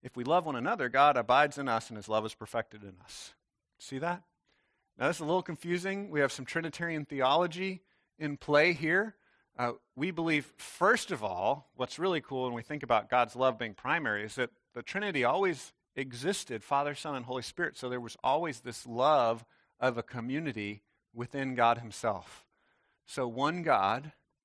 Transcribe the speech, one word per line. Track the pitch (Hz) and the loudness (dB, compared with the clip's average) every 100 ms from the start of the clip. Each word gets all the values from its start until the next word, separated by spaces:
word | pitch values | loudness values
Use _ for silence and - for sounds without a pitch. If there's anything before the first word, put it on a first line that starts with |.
If | 127 - | -10 -6
we | |
love | 123 170 160 | 2 2 2
one | 131 | -4
another, | 131 226 127 | -2 -2 0
God | 135 143 135 | 6 6 6
abides | 107 127 147 143 | 4 6 6 2
in | 139 | 0
us | 113 - | 0 -2
and | 110 | -12
his | 101 | -2
love | 107 | 0
is | 107 | 0
perfected | - 110 120 110 107 | -8 -8 -6 -6 -10
in | 101 90 | -18 -20
us." | - - - _ _ _ _ _ | -20 -18 -18 _ _ _ _ _
See | - 135 | -12 -6
that? | 165 180 _ _ _ _ _ _ _ _ | -4 -6 _ _ _ _ _ _ _ _
Now, | 131 | -2
this | 170 | 0
is | |
a | |
little | 151 180 | 0 0
confusing. | 180 160 170 175 185 196 202 | 0 -8 -4 -2 -2 -6 -4
We | 151 | 0
have | 139 | 0
some | - | 0
Trinitarian | 127 165 165 - 170 160 147 | -6 -4 -4 -6 -4 -4 -6
theology | 139 131 151 175 165 190 185 _ _ _ _ | 0 4 4 2 -2 -6 -6 _ _ _ _
in | 156 143 | -8 -8
play | - 147 160 | 2 6 6
here. | 165 143 180 220 - _ _ _ - | 2 2 2 0 -6 _ _ _ -4
Uh, | 120 120 _ - | -4 -4 _ -6
we | 160 | -4
believe, | 170 165 151 139 _ | -2 0 0 -2 _
first | - - 185 233 - | -18 2 4 4 0
of | 156 | -4
all, | 107 90 98 139 139 _ | -4 0 0 0 -4 _
what's | 127 - | -6 -2
really | 180 170 | 0 -2
cool | - 131 | -4 -4
when | 127 | -4
we | 120 | -6
think | 113 151 | -8 -10
about | 131 127 107 | 2 2 4
God's | 127 117 | 2 2
love | 120 131 117 | 4 2 2
being | 117 | -8
primary | 98 123 165 139 104 | -8 -2 0 0 -2
is | 107 | -4
that | - 123 _ _ | -4 -4 _ _
the | - | -14
Trinity | - 190 208 156 | -8 -6 -4 2
always | 120 160 190 151 - _ _ - | 2 4 0 -2 -8 _ _ -10
existed, | 135 117 143 190 - 117 | -8 -4 -4 -4 -4 -8
Father, | - 143 143 | 0 0 0
Son, | 143 - | -4 -6
and | 277 | -6
Holy | 127 127 | -4 -6
Spirit. | 117 - 165 - | -8 -4 -4 -4
So | 127 | -6
there | 123 | -6
was | 117 - | -8 -4
always | 131 143 170 127 | 0 0 0 -6
this | - 117 123 | -10 -12 -8
love | 117 135 151 120 113 120 _ _ _ | 2 6 6 4 2 -6 _ _ _
of | 127 117 | -2 0
a | |
community | 113 123 117 139 160 113 101 107 _ _ _ | -6 -8 -4 -4 -4 -4 -6 -8 _ _ _
within | 117 120 143 135 | -10 -8 -4 -4
God | 123 117 117 | 2 4 4
himself. | 117 101 117 98 - - _ _ _ _ _ _ _ | -2 -4 -4 -4 -8 -20 _ _ _ _ _ _ _
So | - 127 | -6 -6
one | 117 143 175 | 0 -2 0
God, | 165 123 98 117 147 - _ _ | 2 4 4 0 -4 -18 _ _